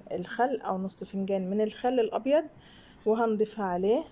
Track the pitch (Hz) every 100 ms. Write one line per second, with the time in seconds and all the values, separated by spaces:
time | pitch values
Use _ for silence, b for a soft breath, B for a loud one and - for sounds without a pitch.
0 | - 170 175 - 254 254 - 190 190 -
1 | 190 196 190 196 185 208 214 - 247 254
2 | 220 - 240 294 311 - B B B B
3 | - 220 226 214 214 - 196 175 190 247
4 | 320